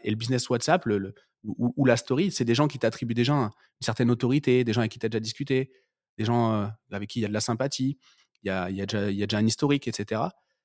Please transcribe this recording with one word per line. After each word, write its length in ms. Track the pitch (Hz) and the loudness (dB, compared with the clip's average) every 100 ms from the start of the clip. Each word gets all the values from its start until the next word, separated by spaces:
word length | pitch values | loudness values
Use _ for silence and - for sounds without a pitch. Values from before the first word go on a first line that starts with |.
Et 60 | - | -2
le 80 | 110 | -4
business 320 | 117 127 - | 0 -2 0
WhatsApp, 340 | 120 - 175 | 0 2 2
le, 140 | 120 104 | 2 0
le, 180 | 95 - _ _ 107 | -2 -10 _ _ -10
ou, 100 | - | -2
ou, 160 | 120 147 | -2 4
ou 80 | 131 | 4
la 100 | 117 | 4
story, 340 | - 127 196 | 2 0 0
c'est 140 | - | 0
des 120 | 117 117 | 2 2
gens 120 | 147 | 2
qui 100 | 131 | 0
t'attribuent 360 | 113 - 120 | -2 -2 -2
déjà 200 | 117 120 | 0 2
un, 120 | 147 107 | 2 0
une 400 | - _ _ - | -4 _ _ -4
certaine 260 | 113 120 | 0 2
autorité, 540 | 120 123 143 135 123 120 | 2 2 2 4 4 4
des 80 | |
gens 80 | 107 | 2
avec 100 | 110 | 0
qui 80 | - | -2
t'as 80 | 113 | -4
déjà 140 | 117 | -4
discuté, 500 | 110 - 139 131 135 _ _ _ _ - | -4 -6 -2 -2 -2 _ _ _ _ -4
des 80 | 110 | 0
gens, 280 | 139 113 | 2 2
euh, 140 | 110 104 110 _ | 2 -2 -8 _
avec 180 | 101 101 | -10 -6
qui 100 | 123 | -4
il 20 | |
y 40 | 104 | -2
a 40 | |
de 40 | |
la 60 | 107 | -2
sympathie, 580 | - 117 139 - 131 147 _ _ _ _ | -2 -2 -2 -2 -4 -4 _ _ _ _
il 40 | 101 | -6
y 20 | |
a, 200 | 95 90 | -4 -4
il 60 | 95 | -6
y 60 | |
a 40 | 98 | -4
déjà, 240 | 107 101 | -2 -2
il 60 | 98 | -2
y 80 | |
a 40 | 101 | -2
déjà 100 | 104 | 0
un 80 | 110 | 0
historique, 420 | - 143 143 117 | 2 0 0 -2
et 60 | |
cetera. 400 | - 104 110 160 - _ _ | -6 -4 -4 -4 -8 _ _